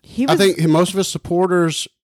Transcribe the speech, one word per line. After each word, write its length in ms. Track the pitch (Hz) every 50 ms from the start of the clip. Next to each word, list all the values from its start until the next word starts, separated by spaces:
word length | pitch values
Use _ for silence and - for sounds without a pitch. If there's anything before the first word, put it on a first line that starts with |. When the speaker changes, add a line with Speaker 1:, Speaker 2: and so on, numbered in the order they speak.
Speaker 1:
He 260 | _ - - - 247
Speaker 2:
I 60 | 175 165
Speaker 1:
was 80 | -
Speaker 2:
think 180 | 196 196 185 -
he, 60 | 160 160
most 220 | 156 160 180 175
of 60 | 185
his 120 | 190 190 -
supporters 760 | - 160 _ - 175 175 185 185 180 180 170 165 151 - - - _ _